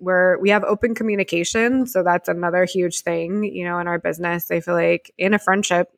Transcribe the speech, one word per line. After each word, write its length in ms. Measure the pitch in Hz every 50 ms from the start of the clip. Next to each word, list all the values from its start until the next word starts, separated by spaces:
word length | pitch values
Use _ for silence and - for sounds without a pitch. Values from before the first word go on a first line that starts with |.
we're, 380 | 180 185 185 180 185 185 180 -
we 120 | 190 202
have 140 | 208 208 190
open 300 | - 214 208 - 233 226
communication. 920 | - 220 220 208 196 185 - 170 170 170 - - 226 226 240 262 262 247
So 160 | 247 - 185
that's 260 | 175 175 175 175 - 185
another 360 | 175 175 175 170 175 180 185
huge 360 | 180 - 190 180 175 - -
thing, 420 | - 175 170 165 170 170 196 208 208
you 200 | 202 - 185 175
know, 140 | 175 175 175
in 80 | 175
our 120 | 175 170 170
business. 520 | - 170 160 170 175 170 175 170 - -
I 100 | 175 170
feel 140 | - 175 175
like 380 | 170 170 170 175 170 - - _
in 160 | - 180 196 214
a 40 | 202
friendship, 500 | - 196 190 202 202 - 180 175 - - _